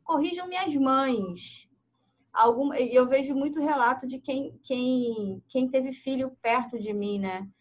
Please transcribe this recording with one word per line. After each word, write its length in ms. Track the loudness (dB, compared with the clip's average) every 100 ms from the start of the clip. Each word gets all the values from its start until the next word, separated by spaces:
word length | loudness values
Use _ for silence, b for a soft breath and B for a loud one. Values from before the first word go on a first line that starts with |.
corrijam 440 | -2 0 0 -2 -6
minhas 260 | -4 -2
mães. 920 | 2 4 4 2 0 -2 -8 -14 -20 -20 _ _ _ _ _ _
Algum, 400 | 2 4 4 0
eu 340 | 0 2 4 6
vejo 260 | 4 2
muito 260 | -2 -2 0
relato 460 | 0 2 2 2 -4
de 140 | -10
quem, 380 | -6 -6 -6 -10
quem, 800 | -6 -2 0 0 0 -2 -4 -6 -4
quem 200 | -2 0
teve 240 | 0 -2
filho 440 | -6 -4 -4 -4 -4
perto 360 | 0 0 0 -6
de 140 | -6
mim, 260 | -4 -2 -2
né? 300 | -4 -6 -10 -16